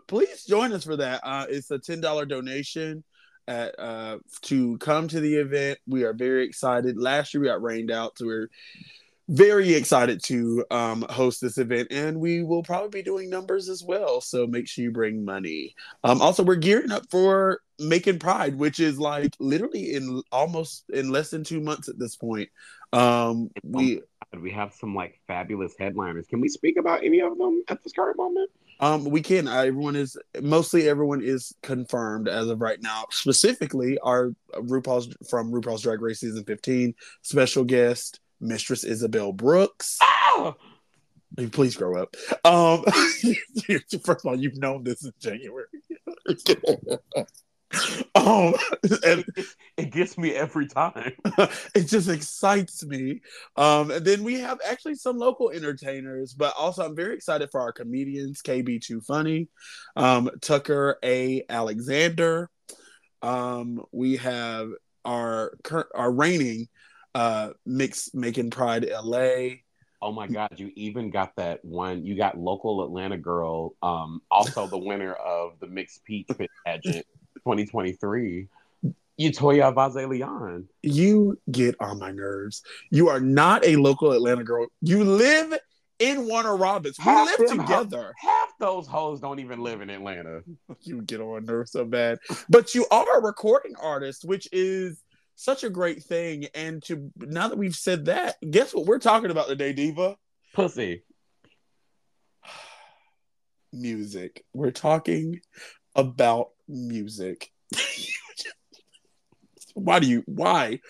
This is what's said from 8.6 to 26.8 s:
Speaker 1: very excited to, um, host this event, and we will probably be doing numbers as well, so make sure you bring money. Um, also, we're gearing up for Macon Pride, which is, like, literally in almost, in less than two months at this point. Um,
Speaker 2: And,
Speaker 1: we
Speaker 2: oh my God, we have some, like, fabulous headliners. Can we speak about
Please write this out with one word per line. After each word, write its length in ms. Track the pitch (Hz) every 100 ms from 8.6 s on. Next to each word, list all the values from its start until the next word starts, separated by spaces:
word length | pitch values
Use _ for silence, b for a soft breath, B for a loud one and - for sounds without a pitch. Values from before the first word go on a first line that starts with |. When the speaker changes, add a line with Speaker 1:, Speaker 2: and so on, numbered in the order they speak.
| B B B B B B -
Speaker 1:
very 460 | 147 202 208 185
excited 500 | 156 135 135 123 98
to, 400 | - 123 117 117 -
um, 340 | 120 117 113 117
host 320 | 120 127 -
this 160 | 123 120
event, 300 | 117 120 123
and 300 | 139 156 160
we 240 | 165 170
will 180 | 165 170
probably 280 | 170 180 208
be 120 | 202
doing 240 | 185 190 185
numbers 400 | 185 190 196 185
as 140 | 185
well, 380 | 175 185 175 123
so 240 | - 127 120
make 220 | 120 117
sure 160 | -
you 80 | 120
bring 340 | 117 110 110 101
money. 480 | 95 90 80 67 - B B
Um, 180 | 123 131
also, 220 | 156 180
we're 120 | 180 180
gearing 340 | 165 214 269
up 180 | 202 -
for 500 | 185 190 190 190 180 _ -
Macon 400 | 151 175 190 180
Pride, 360 | 160 190 143 135
which 240 | 151 147
is, 200 | 160 139
like, 360 | 147 147 143 -
literally 560 | - 165 262 208 190 143
in 260 | 131 127 -
almost, 540 | 127 160 165 160 - -
in 200 | 131 135
less 220 | 135 156
than 120 | 160
two 160 | 151 165
months 300 | 151 156 -
at 80 | -
this 180 | 117 -
point. 340 | 117 110 101 _ B B B
Um, 560 | 123 123 120 117 117 113 -
Speaker 2:
And, 0 |
Speaker 1:
we 340 | - 127 131 101
Speaker 2:
oh 40 |
my 260 | - - -
God, 100 | 90
we 80 | 90
have 220 | 104 101 -
some, 180 | 110
like, 260 | 98 87 _ -
fabulous 480 | 90 90 104 90 -
headliners. 480 | 98 95 92 85 -
Can 120 | 113
we 80 | 302
speak 300 | - 320
about 260 | 339